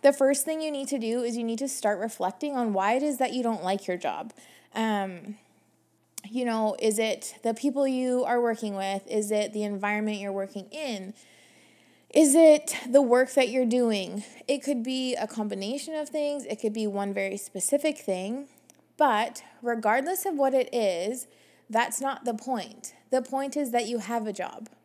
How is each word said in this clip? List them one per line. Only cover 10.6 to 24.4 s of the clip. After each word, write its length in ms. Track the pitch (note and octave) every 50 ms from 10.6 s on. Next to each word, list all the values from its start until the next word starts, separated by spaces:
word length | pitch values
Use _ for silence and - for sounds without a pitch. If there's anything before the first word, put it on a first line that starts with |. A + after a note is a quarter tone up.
| F#3 G3+
in? 420 | - D4+ D#4 C4+ A3+ G3 F#3+ F#3+ G#3+ - - _ - - - _ _ - _ _ _ _ _ _ _ _ _ _
Is 220 | - - D#4+ C#4+ C4
it 400 | E4 E4 D#4+ D4+ D4+ D4+ - - - - B3
the 140 | A#3+ C#4
work 300 | C#4+ A#3 A#3+ B3 C4 B3+ -
that 140 | C#4 C4 -
you're 160 | A#3 C4 B3+
doing? 600 | A#3 A#3 B3 B3 A#3 A3 G3+ F#3+ E3+ F#3 G#3 G#3 - - - - -
It 160 | C#4+ C#4 -
could 180 | C#4 C#4+ A#3+
be 320 | A3+ B3+ C4 C4 C4 B3+ B3
a 140 | - G#3+ G#3+
combination 680 | - A3+ G#3+ G#3+ G3+ F#3+ G3 G#3 B3+ C#4+ D4 E4 D#4
of 140 | D4+ D4+ C#4+
things. 380 | - D#4 D4 D4 C#4+ D4 A#3+
It 140 | - G#3+ G#3+
could 120 | - A3
be 160 | G#3+ A3+ A3 G#3
one 260 | G3+ G3+ G3+ G3+ G3
very 220 | G3 G3 F#3+ F#3+
specific 640 | G#3 - - _ G3 - - C#4 C#4+ D4 D#4 D4 D4+
thing. 500 | - - F#3+ F3+ F#3 G3+ A#3 C4+ C#4+ - _ _ _ _ - _ _ _ _
But 480 | - D4+ C#4 A3 G#3 G#3+ - - - - - - -
regardless 640 | - A#3+ A#3 A3+ G#3+ G#3+ G#3+ C4 C4 D#4+ F#4+ F4+ -
of 80 | G4 E4+
what 180 | C#4+ C#4 C4+
it 160 | C4+ C4 B3+ - -
is, 540 | A#3+ A3 G3 F3+ E3+ F3+ G#3 B3 B3 - - _ _ _ _ _ _ _ _
that's 300 | G#3+ A3 A#3+ B3+ - -
not 240 | C4+ C4+ C4+ - -
the 100 | B3 A3+
point. 600 | G#3+ - B3+ C4 A3 F3 A2+ - - - - - - _ _
The 120 | - C4
point 340 | B3 - C4 C4+ C#4 C#4 C4+
is 140 | D4 D4 B3
that 160 | A3+ A#3+ A#3
you 120 | G#3+ A#3+ A#3
have 280 | G3 F#3+ A#3 A#3 G#3+
a 60 | G#3+
job. 360 | G3 -